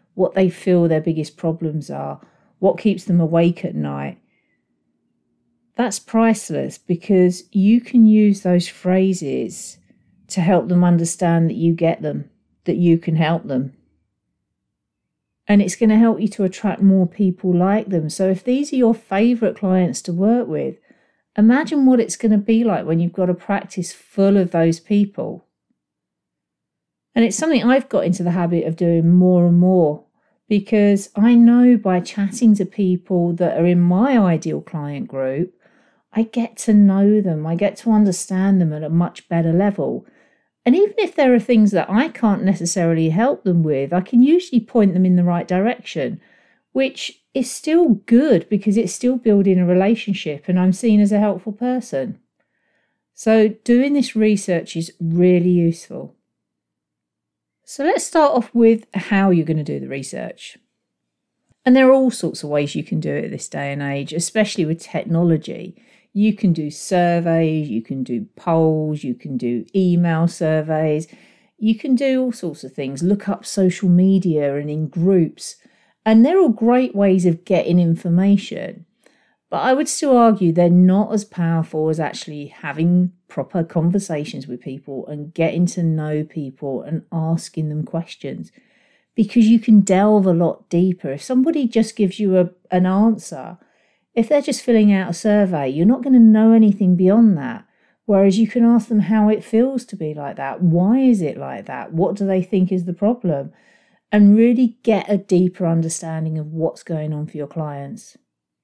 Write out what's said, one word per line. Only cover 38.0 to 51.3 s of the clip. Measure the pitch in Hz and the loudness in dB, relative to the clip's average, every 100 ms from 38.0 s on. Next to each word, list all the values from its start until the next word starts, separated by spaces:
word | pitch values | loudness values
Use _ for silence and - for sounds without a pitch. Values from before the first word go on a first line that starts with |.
| 208 175 - 185 196 190 | 2 -2 -6 -2 0 2
them | 165 | 0
at | 151 | -4
a | 151 | -4
much | 165 175 - - | -2 -2 -6 -6
better | 170 165 | -2 0
level. | 165 202 196 135 123 - _ _ _ _ _ - | 0 0 -2 -6 -6 -12 _ _ _ _ _ 0
And | |
even | 311 403 440 | 2 2 0
if | 370 | -4
there | - 269 | 0 2
are | 247 | 2
things | - 233 208 | 2 2 4
that | 190 147 | 2 -2
I | 202 311 | -2 -2
can't | - 220 185 | -2 -2 0
necessarily | 180 175 175 196 165 165 160 | 0 -2 -2 -2 0 0 0
help | 160 247 - | 0 0 -2
them | 196 170 | -2 0
with, | 156 139 139 | 0 -2 -2
I | 175 | -4
can | 185 240 | 0 2
usually | 262 339 349 247 | 4 2 0 -4
point | 220 247 202 | -2 0 2
them | 180 | 2
in | 185 180 | 2 2
the | |
right | 175 175 - | 0 -2 -2
direction, | 185 208 247 - 165 127 - _ _ _ _ _ | -2 -2 -4 -10 -8 -8 -8 _ _ _ _ _
which | 262 262 - - - _ | -4 -4 -6 -16 -16 _
is | 269 247 | -6 -6
still | - - 330 330 214 - | -8 -2 2 2 0 2
good | 233 302 190 - | 2 4 0 0
because | 202 214 202 | -4 0 -2
it's | 185 | -2
still | - 247 254 | -4 -4 -2
building | 233 202 196 185 | 0 2 4 2
a | 175 | 2
relationship | 185 196 226 - 190 - 143 - | 2 2 -2 -4 -8 -8 -10 -4
and | 180 | 0
I'm | 185 | 0
seen | 190 240 208 | 0 2 2
as | 202 | 2
a | 208 | 2
helpful | 208 | 0